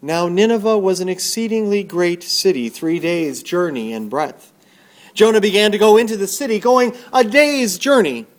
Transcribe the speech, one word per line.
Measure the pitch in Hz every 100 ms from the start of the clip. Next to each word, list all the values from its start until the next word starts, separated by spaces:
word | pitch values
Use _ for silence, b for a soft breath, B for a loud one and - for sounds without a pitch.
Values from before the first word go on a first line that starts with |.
Now | 139 165 175
Nineveh | 175 220 233 208 214
was | 190 180
an | 185
exceedingly | 185 - - 226 220 214 202
great | 196 170 175 175
city, | - - 190 151 120
three | - 165 165
days' | 165 170 160 131
journey | - 175 175 135 110
in | 113 107
breadth. | 131 147 - - _ b b b b b
Jonah | - 220 220
began | 208 196 214
to | 202
go | 214 214
into | 226 220
the | 190
city, | - 277 220
going | 240 254 247 247 B
a | 262
day's | 233 247 294 285 240 180
journey. | 269 277 175 120 110